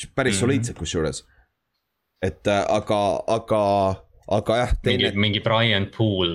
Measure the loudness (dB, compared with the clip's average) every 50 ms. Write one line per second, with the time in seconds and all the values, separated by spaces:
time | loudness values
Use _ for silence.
0 | -6 -6 -4 -2 0 0 0 2 2 2 2 0 -2 -4 -6 -8 -8 -6 -4 -2
1 | -2 -2 -4 -6 -12 _ _ _ _ _ _ _ _ _ _ _ _ _ _ _
2 | _ _ _ _ -6 -6 -6 -4 -2 0 0 0 0 0 0 -2 0 0 0 0
3 | 2 2 0 0 -2 -2 -2 -2 -2 0 0 2 2 4 4 4 2 2 0 -2
4 | -8 _ _ -20 _ -2 -2 0 0 2 0 0 2 0 -2 0 0 0 0 2
5 | 0 0 0 0 0 0 0 0 0 0 2 2 2 2 2 0 -2 -4 -2 0
6 | 0 0 2 2 0 0